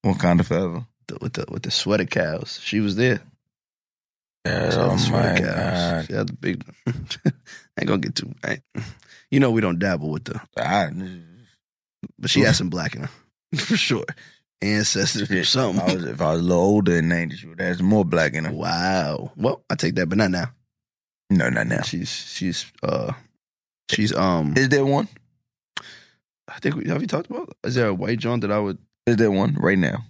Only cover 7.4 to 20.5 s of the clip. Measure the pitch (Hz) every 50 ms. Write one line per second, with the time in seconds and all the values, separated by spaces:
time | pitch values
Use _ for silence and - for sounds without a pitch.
7.4 | _ - - - - _ _ - - - 104 95 - - - - - - - -
8.4 | - - - - _ _ _ 110 113 - - _ - - - - _ _ - 135
9.4 | 135 123 113 113 110 92 85 85 98 98 90 78 73 78 76 78 - - - 107
10.4 | - _ _ - 58 69 92 104 92 78 76 87 95 92 92 87 82 80 87 117
11.4 | 117 _ _ _ _ _ _ _ _ _ _ _ - - _ - - - - -
12.4 | - - - - 95 90 90 90 76 71 - 67 71 - - _ _ _ _ _
13.4 | _ _ - 139 - - 226 190 - - 127 101 - - - - - - - _
14.4 | _ _ _ _ 95 101 107 104 104 - - 95 98 - - 107 101 - 98 90
15.4 | 90 - - 123 127 107 92 101 90 92 92 92 85 64 57 71 85 78 80 82
16.4 | 85 87 90 87 90 98 104 107 98 87 87 85 80 82 87 85 85 78 - 90
17.4 | - 80 82 85 95 92 90 87 90 95 107 107 95 80 78 85 80 76 - 78
18.4 | 80 78 78 78 78 80 85 85 87 95 95 92 78 73 76 - - - - -
19.4 | 104 127 - - _ _ - - - 82 85 92 90 80 92 104 110 95 92 87
20.4 | 85 -